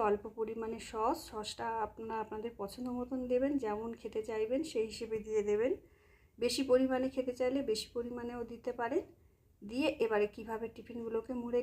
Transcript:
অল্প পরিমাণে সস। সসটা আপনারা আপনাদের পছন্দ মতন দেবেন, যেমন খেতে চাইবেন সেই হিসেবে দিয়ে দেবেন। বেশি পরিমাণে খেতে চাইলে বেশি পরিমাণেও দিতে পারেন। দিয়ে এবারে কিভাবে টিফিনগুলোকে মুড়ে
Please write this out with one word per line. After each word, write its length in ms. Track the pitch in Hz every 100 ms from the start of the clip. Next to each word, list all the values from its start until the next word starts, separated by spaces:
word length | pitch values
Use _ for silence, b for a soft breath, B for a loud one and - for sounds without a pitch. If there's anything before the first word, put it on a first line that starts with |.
| 214
অল্প 160 | 208 220 220
পরিমাণে 420 | 220 226 220 226 -
সস। 280 | 220 226 339 -
সসটা 380 | 220 208 - 233 226 214
আপনারা 300 | - 226 220
আপনাদের 280 | 214 214 233 233
পছন্দ 260 | 202 247 247 247
মতন 200 | 247 262 247
দেবেন, 240 | 247 277 285
যেমন 320 | 220 208 226 226
খেতে 200 | 214 220
চাইবেন 380 | 220 220 220 262
সেই 220 | 311 240 220
হিসেবে 260 | - 226 220 214
দিয়ে 160 | 214
দেবেন। 280 | 208 208 254 403 b b b b b -
বেশি 220 | 240 240
পরিমাণে 440 | 262 254 262 254 262 262
খেতে 180 | 254 247
চাইলে 200 | 254 277 240
বেশি 160 | 214 - 240
পরিমাণেও 460 | 240 240 240 240 233
দিতে 200 | 233 254
পারেন। 300 | 247 233 311 - - b b b _
দিয়ে 260 | 208 247 311 311
এবারে 240 | 226 214 208 -
কিভাবে 300 | 220 220 226 226
টিফিনগুলোকে 580 | - 233 226 226 220
মুড়ে 260 | 247 240 240